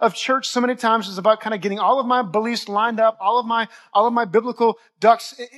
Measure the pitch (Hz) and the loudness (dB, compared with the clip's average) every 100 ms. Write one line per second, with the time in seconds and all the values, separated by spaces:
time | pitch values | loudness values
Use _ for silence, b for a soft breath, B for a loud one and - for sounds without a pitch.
0 | 220 - - 262 - 247 247 247 226 226 | -2 -2 -2 -2 -2 -2 -2 -2 0 0
1 | 190 190 202 220 220 208 196 202 196 269 | -2 -2 0 2 -2 -4 -4 0 2 2
2 | 240 247 202 208 226 233 - 202 233 220 | 2 0 0 -2 -2 -4 -4 -2 -2 2
3 | 220 220 196 240 233 226 220 B B 202 | 0 0 0 0 0 -2 -4 B B 0
4 | 233 240 214 208 240 - 233 220 b - | 2 0 0 0 0 0 0 0 b 2
5 | 214 226 - - 240 | 4 4 0 -14 -18